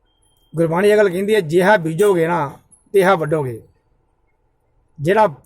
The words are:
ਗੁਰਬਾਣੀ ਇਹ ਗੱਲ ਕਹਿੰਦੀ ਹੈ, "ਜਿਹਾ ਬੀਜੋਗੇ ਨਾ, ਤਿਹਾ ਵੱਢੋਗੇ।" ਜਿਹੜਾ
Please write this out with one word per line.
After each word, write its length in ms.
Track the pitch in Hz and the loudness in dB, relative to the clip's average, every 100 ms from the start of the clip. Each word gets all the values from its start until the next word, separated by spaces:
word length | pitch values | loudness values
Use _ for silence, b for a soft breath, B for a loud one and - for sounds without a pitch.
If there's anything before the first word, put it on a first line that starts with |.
| _ _ _ _ _ 151 | _ _ _ _ _ -4
ਗੁਰਬਾਣੀ 340 | 165 165 208 | -2 0 2
ਇਹ 80 | 208 | 2
ਗੱਲ 120 | 208 | 2
ਕਹਿੰਦੀ 260 | 175 202 214 | 0 -2 -2
ਹੈ, 40 | |
"ਜਿਹਾ 380 | 160 170 185 214 | 0 0 2 2
ਬੀਜੋਗੇ 500 | 160 160 208 180 160 | 0 0 0 2 0
ਨਾ, 240 | 175 139 - _ _ _ | -2 -6 -10 _ _ _
ਤਿਹਾ 220 | 202 180 185 | 0 2 0
ਵੱਢੋਗੇ।" 460 | 151 156 131 113 - _ _ _ _ _ _ _ _ _ _ _ _ - | -2 -4 -6 -10 -18 _ _ _ _ _ _ _ _ _ _ _ _ -8
ਜਿਹੜਾ 260 | 147 208 214 135 | -2 0 0 -2